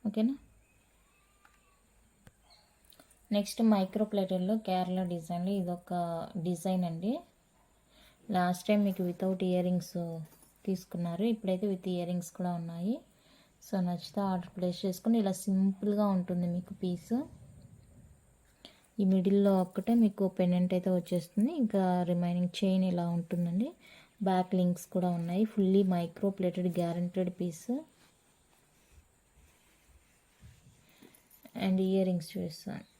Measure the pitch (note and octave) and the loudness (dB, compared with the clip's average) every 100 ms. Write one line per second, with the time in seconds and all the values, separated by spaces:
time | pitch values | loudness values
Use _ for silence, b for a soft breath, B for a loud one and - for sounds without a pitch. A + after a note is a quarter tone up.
0 | G#3+ G#3+ A3+ C#4 - _ _ _ _ _ | -4 0 0 0 -10 _ _ _ _ _
1 | _ _ _ _ _ _ _ _ _ _ | _ _ _ _ _ _ _ _ _ _
2 | _ _ - _ _ _ _ _ _ - | _ _ -20 _ _ _ _ _ _ -20
3 | - _ _ G3+ G3 - A3+ G#3 F#3 G#3 | -20 _ _ -2 -2 0 4 4 2 -2
4 | G#3+ G3+ F#3 F#3 F#3 A3 A3 F#3 F3+ F#3 | -2 0 0 0 0 -2 0 -2 0 -2
5 | F#3 F3 D#3+ F3 F3+ G3+ F3 F3 - F3+ | -2 -4 -6 -4 -2 -2 -2 -6 -4 -4
6 | E3+ E3 - - E3 F3 F#3+ F#3 F3 E3 | -4 -4 -6 -6 -4 -2 0 0 -2 -2
7 | F#3+ D4 - _ _ _ _ _ _ b | -4 -4 -8 _ _ _ _ _ _ b
8 | b b - F#3 F3+ F3+ - G#3 G3+ F#3 | b b -4 0 0 -2 2 2 2 0
9 | F3+ F3 F#3+ F#3 F#3 F3+ F3+ F3+ - F3 | -2 -2 -2 0 0 2 2 0 -2 -6
10 | E3+ E3 D#3+ - - _ - F#3 - F3 | -6 -8 -12 -18 -20 _ -4 -4 -4 -6
11 | F3 E3+ A3 A3 F#3+ F#3 G#3 F#3 F#3+ F3+ | -6 -2 -2 0 -2 -2 0 -2 -2 -4
12 | F3 F3+ F3 - F3+ F3 E3 E3+ F3+ C#4 | -2 -4 -6 -6 -4 -4 -6 -4 -4 -4
13 | - b b b b b - G3 F3+ F3 | -8 b b b b b -6 -2 0 -2
14 | - - G3 F#3 F3 - F3+ F3 - F3+ | -6 -4 -2 -2 -4 -4 -2 -2 -4 -2
15 | - A#3 G3 F#3 - F#3+ G3 F#3+ G#3 G3+ | 0 2 2 0 0 2 2 2 0 2
16 | G#3 F#3+ F3+ F3 F3 F3 - G3 F#3 F3 | 2 2 0 -2 0 -2 -6 -6 -4 -4
17 | - A#3+ D#4+ - - - - - - - | -2 -4 -4 -12 -20 -20 -20 -20 -20 -20
18 | - - _ _ _ B B B B - | -20 -20 _ _ _ B B B B 0
19 | G3 F#3+ F#3 G3 G3+ F#3+ F#3 - G3 A#3 | 4 4 4 4 6 4 2 -2 2 4
20 | A3 G3 G3 F#3 F3+ F3+ F3+ F#3 F#3 F#3 | 4 2 -2 2 2 2 2 0 2 0
21 | F3 F3+ E3+ - A#3 E4+ A3 G3+ F#3 F3+ | 0 -4 -2 -2 0 0 0 2 2 2
22 | F3 F3 F3 F3 F3+ - F#3+ F#3 F#3 F3 | 2 0 0 0 -2 0 2 2 2 0
23 | E3+ E3+ E3+ F3 E3+ F3 C4 F4 B B | 0 -2 -2 -2 0 0 -2 -6 B B
24 | B B G3 F#3 F3+ F#3 F3+ F3+ - F#3 | B B 0 2 2 2 2 0 -4 -2
25 | F3+ F3 E3+ F3+ A3 - F#3+ F#3+ G3 F3 | 0 0 -2 0 0 2 4 6 4 2
26 | E3+ - G3+ G3 F3+ F3 F3+ F3 E3+ E3+ | -2 -2 -4 0 -2 0 -2 0 -2 -2
27 | F3 F#3 F3+ F3+ F3 D#3+ - B3+ D#4+ _ | -2 -2 -2 -2 -6 -6 -6 -6 -6 _
28 | - _ _ _ _ _ _ _ _ - | -20 _ _ _ _ _ _ _ _ -20
29 | _ _ _ _ - _ _ _ _ _ | _ _ _ _ -20 _ _ _ _ _
30 | _ _ _ _ - - - _ B B | _ _ _ _ -20 -20 -20 _ B B
31 | B B B - - - G3 F#3+ F#3+ F#3+ | B B B -20 -14 -4 0 2 2 2
32 | F#3 F3+ - G3 F3 D#3+ - F#3+ - _ | 2 0 -4 -8 -8 -8 -12 -12 -14 _